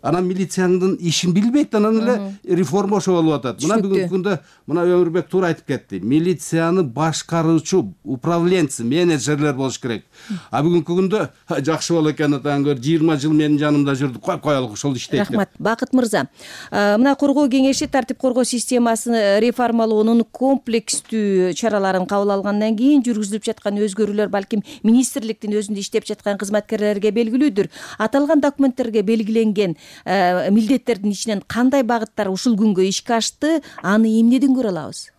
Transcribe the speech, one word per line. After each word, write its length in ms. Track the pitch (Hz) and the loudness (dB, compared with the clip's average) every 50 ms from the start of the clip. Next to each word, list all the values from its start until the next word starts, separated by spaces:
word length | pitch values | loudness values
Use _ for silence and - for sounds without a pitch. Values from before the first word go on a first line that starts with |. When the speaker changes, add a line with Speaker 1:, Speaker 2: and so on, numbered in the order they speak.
Speaker 1:
Анан 260 | - 135 156 180 185 | -2 0 0 0 0
милициянын 680 | 180 185 185 190 - - 185 185 180 185 185 180 190 180 - | -2 -2 -2 -4 -4 -2 0 2 2 2 2 2 0 -2 0
ишин 320 | 175 170 147 - - 175 165 | -2 -2 -2 0 0 2 2
билбейт, 400 | 202 208 240 240 294 294 - - | 2 2 4 2 2 0 2 0
анан 220 | 214 208 220 220 220 | 0 2 2 2 2
эле 160 | 220 233 - 208 | 2 2 0 0
Speaker 2:
Мгм. 180 | 202 196 196 - _ - 180 | -2 -8 -12 -12 _ -2 0
Speaker 1:
реформа 400 | 170 185 127 147 202 196 196 214 | 0 0 0 0 0 0 2 0
ошо 140 | 202 156 185 185 170 | 0 2 2 2 2
болуп 120 | 160 160 151 135 113 | 4 2 0 0 -2
атат. 160 | 131 - - | -6 -6 -4
Мына 140 | 127 160 208 | -2 0 0
Speaker 2:
Түшүнүктүү. 80 | 226 190 | 0 0
Speaker 1:
бүгүнкү 260 | 196 190 190 185 175 | 0 0 0 0 0
күндө, 300 | 180 190 175 208 196 156 _ _ _ _ _ | -2 -2 -2 -2 -4 -4 _ _ _ _ _
мына 140 | - 143 170 170 | -4 -2 0 2
Өмүрбек 420 | 175 180 180 180 170 160 180 165 - | 2 4 4 2 2 0 -4 -4 -2
туура 180 | - 185 190 | -2 0 0
айтып 180 | 170 160 - _ | 0 -2 -4 _
кетти. 320 | - 139 120 - _ 98 92 | -6 -6 -6 -6 _ -10 -6
Милицияны 840 | 87 110 135 156 170 180 175 - - - - 165 165 165 170 190 180 | -2 0 0 2 2 0 -2 -2 -4 -4 -2 0 0 2 2 0 0
башкаруучу, 1080 | 131 113 143 156 160 151 - - - 165 170 165 160 165 160 156 - 190 185 127 - - _ _ | -2 -2 -2 -2 -2 -2 -4 -8 -4 -2 0 2 2 2 2 0 0 0 0 0 -2 -8 _ _
управленцы, 760 | 98 131 120 - 160 170 170 170 175 185 185 160 131 - - 117 | -8 -8 -4 -2 -2 0 0 2 2 2 2 0 0 -2 -6 -4
менеджерлер 720 | 117 135 170 180 175 160 143 110 143 151 143 151 151 139 | -2 0 2 2 2 2 0 0 -2 -2 0 0 -2 0
болуш 240 | 127 135 131 110 - | -2 -4 -4 -4 -6
керек. 260 | - 127 113 101 - _ _ - - - 214 175 - - | -6 -6 -6 -6 -8 _ _ -20 -12 -12 -12 -12 -10 -6
А 100 | - 123 147 | -4 0 0
бүгүнкү 220 | 170 175 175 160 | 2 2 2 0
күндө, 440 | - 170 180 190 190 185 214 170 - _ _ _ | 0 -2 0 0 0 0 -2 -2 -4 _ _ _
«Ха, 120 | - - 143 | -6 -4 -2
жакшы 320 | 139 151 160 147 - - 170 | 0 -2 -2 -2 -2 -2 0
болот 200 | 165 156 151 143 | 2 2 0 0
экен, 180 | 131 156 143 147 | 0 0 0 0
атаң 300 | 135 120 147 143 143 139 | 0 -2 -2 -2 0 0
көр, 140 | 147 143 127 | 0 -2 -2
жыйырма 380 | 117 147 165 160 151 165 160 143 | 0 0 0 2 2 2 0 0
жыл 140 | 131 156 156 | 0 2 2
менин 240 | 151 151 147 151 143 | 2 2 2 2 2
жанымда 320 | 151 151 147 147 143 143 139 | 2 2 2 2 2 0 0
жүрдү, 240 | 127 143 139 120 113 | -2 -2 -4 -4 -6
коюп 200 | - - 175 147 | -6 -6 -6 -2
коелук, 300 | - 151 147 135 131 113 104 | 0 0 0 0 -2 -4 -8
ошол 200 | - - 143 135 | -6 -4 -4 -4
иштейт», — 240 | 120 - - - - 202 | -4 -6 -4 -2 -2 -2
деп. 20 | - | 0
Speaker 2:
Рахмат. 180 | - 208 196 - _ - | -2 -4 -4 -4 _ -6
Бакыт 320 | 147 202 226 - 262 - - | -4 -4 -2 -2 -4 0 0
мырза, 340 | 254 247 220 208 175 131 - _ _ - - - - - - | 0 0 2 0 -2 -2 -4 _ _ -20 -20 -20 -18 -16 -6
а, 260 | - 208 208 208 208 | -2 0 2 2 4
мына 180 | 214 254 285 277 | 4 4 2 2
коргоо 320 | 277 294 285 277 285 294 269 | 2 2 0 2 2 2 2
кеңеши 380 | 226 269 262 269 269 - 302 247 | 2 2 2 2 2 0 -4 -2
тартип 280 | - 269 247 - 247 | -2 -2 -2 -2 -6
коргоо 260 | _ - 262 247 247 247 | _ -2 0 2 2 0
системасын, 680 | - - 233 - - 254 240 233 233 226 220 - 240 233 | 0 -2 -4 -4 -2 0 2 2 2 0 0 -2 -2 0
э, 260 | 226 208 202 196 208 | 2 2 2 4 4
реформалоонун 840 | 226 247 - - 247 233 233 233 226 220 220 214 214 220 233 233 220 _ | 2 2 2 0 0 0 2 0 0 2 2 2 4 4 4 2 2 _
комплекстүү 1200 | _ - 247 269 277 254 _ - 226 233 220 - - - - - 220 220 208 202 196 185 185 185 165 | _ -2 0 0 0 0 _ -2 -2 -2 -2 -2 -8 -8 -6 -4 -4 -2 0 2 2 2 2 0 -2
чараларын 520 | - 233 226 208 208 196 190 185 185 180 | -2 -2 0 0 0 0 0 0 0 -2
кабыл 240 | 185 202 202 202 202 | 0 -2 0 0 0
алгандан 460 | 196 196 190 202 202 208 214 220 233 | -2 -2 -2 -2 -2 0 0 0 0
кийин 260 | 208 247 277 302 285 226 | 2 2 4 4 4 2
жүргүзүлүп 400 | 247 233 214 214 196 202 214 - | 0 -2 -2 -4 -4 -6 -6 -4
жаткан 320 | 233 220 - _ 202 202 | -6 -8 -4 _ -4 -2
өзгөрүүлөр 520 | 208 208 214 190 208 214 202 208 208 208 196 | -2 -2 -2 0 -2 -2 -2 0 -2 -2 -2
балким 340 | 196 202 196 _ - 208 - - - - - | -2 -4 -4 _ -4 -4 -4 -6 -16 -2 2
министрликтин 680 | 208 226 254 262 - - 277 214 220 220 _ - 208 | 4 4 4 2 0 -4 -8 -8 -8 -10 _ -6 -4
өзүндө 280 | 208 208 208 202 214 196 | -4 -4 -4 -4 -6 -8
иштеп 260 | 196 - - 220 208 | -8 -4 -4 -4 -4
жаткан 320 | - 214 _ - 208 202 | -4 -10 _ -4 -6 -4
кызматкерлерге 760 | 190 208 196 208 208 208 - 226 208 208 208 208 202 190 214 | -4 -4 -2 -2 -4 -2 -2 -4 -2 0 0 0 0 0 0
белгилүүдүр. 580 | 196 233 240 220 220 254 294 294 196 202 196 - - - - - - | 0 0 0 0 0 0 0 2 2 0 -2 -2 -4 -16 -18 -18 -6
Аталган 420 | - 214 220 - 277 294 285 320 294 | -4 -4 0 2 0 2 4 2 2
документтерге 600 | 277 285 285 - 277 269 247 - 247 226 214 220 202 | 2 2 0 2 0 0 0 -2 -6 -2 0 0 0
белгиленген, 720 | 196 226 220 220 196 220 226 226 220 202 202 208 180 160 _ - - - - _ | 2 0 0 0 0 0 2 2 2 2 0 0 -2 -2 _ -10 -20 -20 -14 _
э, 440 | - 185 202 185 180 180 180 139 175 | -2 0 2 2 2 2 0 0 2
милдеттердин 600 | 202 226 220 214 269 247 _ - 233 190 208 214 | 2 2 2 2 0 0 _ -2 -4 -2 -2 -4
ичинен 300 | 202 - - 226 214 196 - | -4 -4 -4 -4 -4 -6 -6
кандай 360 | _ - 226 247 262 262 277 262 | _ -2 0 2 2 2 2 2
багыттар 460 | 214 247 233 220 - _ - 208 190 | 2 0 -2 -2 -6 _ -4 -4 -4
ушул 260 | 190 185 - 254 226 | -4 -2 0 0 2
күнгө 320 | 190 226 220 196 170 190 | 4 2 2 4 2 2
ишке 260 | 196 190 - - - 233 | 0 0 -4 -4 -2 -2
ашты, 480 | 226 226 - - _ - 302 330 311 285 - - - - | -2 -2 -4 -6 _ 0 0 0 0 -2 -6 -20 -8 -2
аны 360 | 175 202 214 226 220 220 226 | 0 2 2 2 4 4 4
эмнеден 340 | 226 233 247 262 269 277 262 | 4 4 4 4 4 2 2
көрө 140 | 254 247 214 | 2 0 -2
алабыз? 400 | 185 160 143 98 160 - - - _ | -4 -6 -8 -10 -12 -14 -16 -18 _